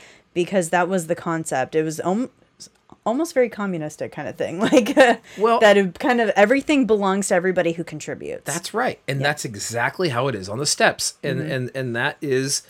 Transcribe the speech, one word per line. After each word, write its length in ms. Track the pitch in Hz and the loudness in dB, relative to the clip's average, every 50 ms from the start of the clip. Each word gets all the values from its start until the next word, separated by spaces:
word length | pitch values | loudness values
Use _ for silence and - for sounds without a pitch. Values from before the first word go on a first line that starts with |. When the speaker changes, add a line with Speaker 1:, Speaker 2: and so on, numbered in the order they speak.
| - - - - _ _ - | -20 -20 -20 -20 _ _ -4
Speaker 1:
because 360 | 175 175 - 196 190 170 160 | -4 -2 0 0 -2 0 0
that 180 | 180 175 180 | 0 0 0
was 200 | 180 190 185 160 | 0 0 -2 -2
the 80 | 156 170 | -2 -4
concept. 600 | - - 170 165 160 160 - 151 131 127 - - | -4 -4 -4 -4 -4 -4 -4 -2 -2 -2 0 0
It 80 | 156 156 | -2 -2
was 160 | 160 156 - | -2 -4 -4
om-, 300 | - 170 190 226 262 - _ _ _ _ _ - - - _ _ _ _ - _ - | -2 -2 0 -2 -4 -6 _ _ _ _ _ -20 -20 -20 _ _ _ _ -14 _ -4
almost 280 | 208 240 285 330 330 - | -2 -2 -2 -2 0 2
very 160 | 262 247 220 | 2 2 2
communistic 640 | - 214 202 196 180 156 151 156 - - 131 113 - | 0 -4 -4 -4 -4 -4 -6 -8 -8 -8 -10 -10 -8
kind 160 | 156 143 101 | -8 -8 -8
of 80 | - | -6
thing, 200 | - 143 104 160 180 | -6 -6 -4 -2 -2
<laughs> 120 | 220 - | 2 4
like, 260 | 302 254 208 269 - | 4 4 4 4 6
uh, 200 | - 254 240 226 - - - - | 6 6 6 6 0 -2 -12 -4
Speaker 2:
Well 220 | 185 214 233 233 233 | 0 2 2 4 6
Speaker 1:
that 160 | 226 208 202 | 6 6 6
it 220 | 202 196 180 - - | 6 4 0 -2 -2
kind 220 | - 302 240 240 | 0 0 2 2
of 80 | 226 202 - | 2 2 4
everything 480 | 190 208 208 269 277 - - 302 269 247 | 4 4 4 4 2 2 2 2 2 4
belongs 400 | 190 220 202 202 190 190 202 196 | 2 2 2 2 0 0 0 0
to 80 | - 196 | 0 0
everybody 380 | 175 175 190 180 185 165 170 165 | 0 2 0 0 0 0 0 -2
who 100 | 170 160 | -4 -6
contributes. 600 | - 156 143 - 156 135 - 73 71 - - - | -8 -10 -12 -10 -10 -10 -10 -10 -12 -12 -10 -8
Speaker 2:
That's 280 | 143 143 170 - - - | -6 -8 -6 -8 -6 -4
right, 260 | 208 185 190 208 - - | -4 -4 -4 -4 -6 -6
and 140 | - 139 135 | -6 -4 0
Speaker 1:
Yeah. 80 | 135 | 0
Speaker 2:
that's 160 | 147 151 - - | 0 -2 -2 -6
exactly 640 | 135 101 98 - - 113 117 120 135 - - 185 151 | -10 -8 -8 -8 -6 -2 -2 -2 -2 -2 -2 -2 -2
how 200 | 117 120 135 139 | 0 0 0 -2
it 60 | 117 | -2
is 120 | 98 92 | -4 -6
on 120 | 98 104 131 | -6 -6 -4
the 60 | 143 | -2
steppes, 500 | - - - 226 170 - - - - - _ | -2 0 2 2 2 2 0 -6 -8 -8 _
and, 200 | - 143 131 131 | -6 -6 -4 -4
Speaker 1:
Mm-hmm. 100 | 156 151 | -4 -4
Speaker 2:
and, 200 | 135 127 123 120 - | -4 -4 -6 -6 -6
and 200 | 135 131 123 117 | -8 -6 -6 -4
that 180 | 117 131 151 - - | -2 -4 -4 -4 -4
is 420 | 160 143 131 131 135 139 135 - - | -4 -2 -2 0 0 -2 -4 -6 -8